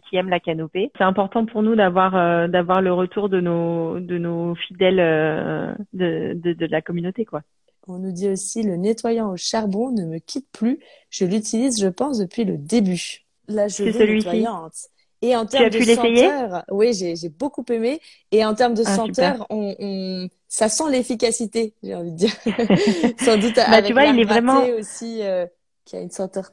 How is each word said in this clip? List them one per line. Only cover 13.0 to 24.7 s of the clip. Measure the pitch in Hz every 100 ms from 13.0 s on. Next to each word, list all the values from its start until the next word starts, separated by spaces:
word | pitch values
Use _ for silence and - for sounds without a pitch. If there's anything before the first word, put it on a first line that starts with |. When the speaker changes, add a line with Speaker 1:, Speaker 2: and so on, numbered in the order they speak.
| - - _ _ -
Speaker 2:
La | 208 208
Speaker 1:
C'est | 190 202
Speaker 2:
gelée | 226
Speaker 1:
celui-ci. | 214 220 180
Speaker 2:
nettoyante. | 170 226 180 160 - - _ _ _
Et | 240 233
en | 220
Speaker 1:
Tu |
Speaker 2:
termes | 269 233
Speaker 1:
as |
Speaker 2:
de | 226
Speaker 1:
pu |
l'essayer ? | 233 233 233 240
Speaker 2:
senteur, | 320 285 220 180 -
oui, | 196 240
j'ai, | 196 175 165
j'ai | 170
beaucoup | 151 277 285 247
aimé. | 226 233 320 - _ -
Et | 214 214
en | 214
termes | 247
de | 220 202
Speaker 1:
Ah, | 196 220
super. | 180 180 247
Speaker 2:
senteur, | 202
on, | 214 202 -
on, | 202 190 185 185 180 _ -
ça | - 220
sent | - 311
l'efficacité, | 254 247 220 233 226 220 226 214 -
j'ai | 196 180
envie | 170
de | 165
dire. | 208
<laughs> | - 233 214 226 - 415 339 247 -
Sans | 254 214
doute | 226 233
Speaker 1:
Bah, | 220
Speaker 2:
avec | 226 208
Speaker 1:
tu |
vois, | 240 294
il |
est | 247
Speaker 2:
l'herbe | 214
Speaker 1:
vraiment | 220 247 269
Speaker 2:
maté | 247